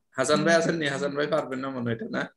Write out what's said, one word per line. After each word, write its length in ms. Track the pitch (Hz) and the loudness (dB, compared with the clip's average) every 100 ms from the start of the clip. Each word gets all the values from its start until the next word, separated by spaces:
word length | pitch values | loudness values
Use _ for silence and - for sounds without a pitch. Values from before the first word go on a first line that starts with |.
| _ - | _ -2
হাসান 280 | 131 151 | 2 4
ভাই 100 | 156 | 6
আছেন 220 | 165 160 170 | 4 4 0
নি? 100 | 143 | -2
হাসান 280 | 135 143 | -2 -2
ভাই 120 | 139 151 | -2 0
পারবেন 320 | 156 131 131 | 0 -2 -6
না 120 | 135 | -6
মনে 140 | 131 | -4
হয় 100 | 117 | -4
এটা, 140 | 113 220 | -4 -4
না? 220 | 127 160 | -6 -6